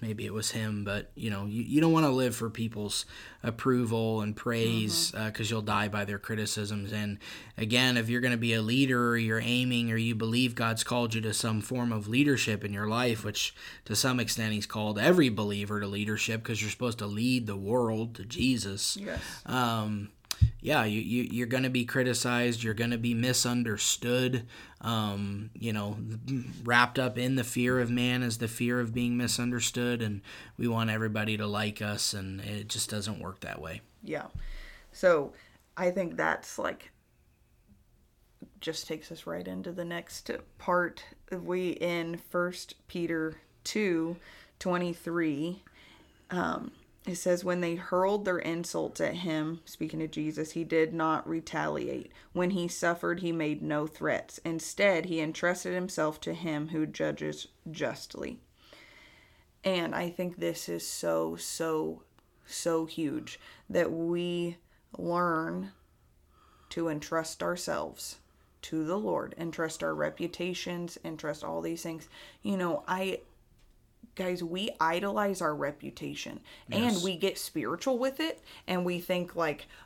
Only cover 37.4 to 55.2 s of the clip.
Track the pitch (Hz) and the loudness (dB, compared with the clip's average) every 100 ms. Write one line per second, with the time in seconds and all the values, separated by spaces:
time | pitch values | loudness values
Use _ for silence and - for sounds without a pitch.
37.4 | _ _ _ - _ _ _ _ _ _ | _ _ _ -20 _ _ _ _ _ _
38.4 | - - - 156 - 156 - 160 - 165 | -20 -10 -8 -6 -6 -8 -10 -12 -8 -8
39.4 | 180 185 185 175 170 170 170 - - - | -6 -6 -6 -6 -6 -6 -8 -10 -6 -8
40.4 | - - - 180 175 - - - - 185 | -8 -6 2 4 2 -2 -16 -20 -10 -8
41.4 | 170 180 180 - 175 170 165 170 - 180 | -2 -2 -2 -2 0 0 -2 -6 -4 -2
42.4 | 175 180 - - - 180 170 165 160 156 | -2 -2 -12 -16 -10 -4 -2 0 -2 -6
43.4 | - _ - 214 208 165 165 175 - - | -16 _ -4 0 2 2 0 -4 -12 -20
44.4 | - - 185 175 175 170 - 170 165 139 | -20 -6 -2 0 0 -4 -4 0 2 0
45.4 | 160 185 - - - - - - - 180 | -2 -6 -12 -20 -20 -20 -20 -20 -6 -2
46.4 | 85 - - - - - - 175 185 175 | 0 -2 -6 -14 -20 -12 -8 -2 2 2
47.4 | 180 180 170 170 180 180 190 208 202 180 | 2 0 0 -4 0 2 4 2 0 0
48.4 | - 165 170 165 151 - - 175 175 156 | 0 -2 -2 -2 -4 -2 -2 0 -2 -2
49.4 | 156 165 - - 156 156 160 151 151 151 | -2 -6 -10 -8 -6 -4 -4 -4 -4 -4
50.4 | 156 165 160 160 160 165 160 156 - 165 | -4 -4 2 4 4 2 2 0 0 -4
51.4 | 160 160 151 151 120 131 - - - 180 | -4 -4 -2 -2 -4 -6 -10 -18 -6 0
52.4 | 180 196 175 - 175 170 170 175 175 165 | 2 2 -2 0 0 2 0 0 -2 0
53.4 | 151 151 156 151 156 - 156 117 - - | 0 -2 -2 -2 -2 -2 0 0 -2 -8
54.4 | 170 165 - - 202 175 175 160 | -6 -4 -4 2 4 4 0 -2